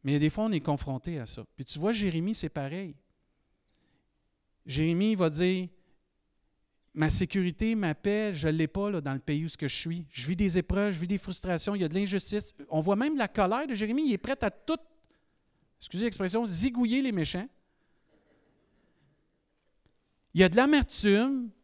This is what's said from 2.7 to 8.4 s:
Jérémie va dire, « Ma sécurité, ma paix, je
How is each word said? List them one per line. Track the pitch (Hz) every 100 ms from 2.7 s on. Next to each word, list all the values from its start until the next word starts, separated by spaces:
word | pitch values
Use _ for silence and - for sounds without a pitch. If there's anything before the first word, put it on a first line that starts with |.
| 170 190 143 _ _ _ _ _ _ _ _ _ _ _ _ _ _ _ _ -
Jérémie | 135 160 170 214
va | 214 165
dire, « | 151 180 185 185 _ _ _ _ _ _ _ _ _ _ _ _ 156
Ma | 156
sécurité, | - 185 196 180 165 220 226
ma | 185
paix, | 151 202 208 214
je | 165